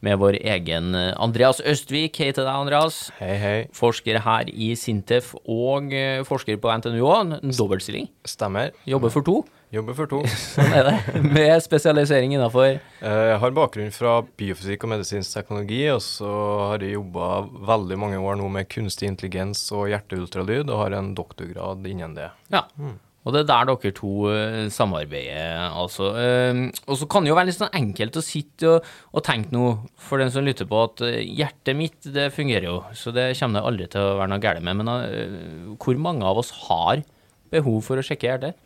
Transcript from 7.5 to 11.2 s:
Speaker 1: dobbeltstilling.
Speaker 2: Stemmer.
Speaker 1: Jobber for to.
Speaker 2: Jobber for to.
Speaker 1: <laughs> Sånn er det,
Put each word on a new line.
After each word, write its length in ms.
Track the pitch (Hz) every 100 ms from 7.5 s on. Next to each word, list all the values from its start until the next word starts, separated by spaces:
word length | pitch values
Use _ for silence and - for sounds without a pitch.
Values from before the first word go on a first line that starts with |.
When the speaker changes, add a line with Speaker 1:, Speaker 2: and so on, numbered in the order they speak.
| 123
Speaker 1:
dobbeltstilling. 480 | 101 95 - - - _
Speaker 2:
Stemmer. 480 | - - 107 98 135 - -
Speaker 1:
Jobber 240 | 135 117
for 140 | 117 143
to. 160 | 208 - _ _
Speaker 2:
Jobber 240 | 107 110
for 140 | 127 156
to. 80 | 139
Speaker 1:
<laughs> 20 | 143
Sånn 460 | - - - 143
er 140 | 156 131
det, 320 | 214 - 170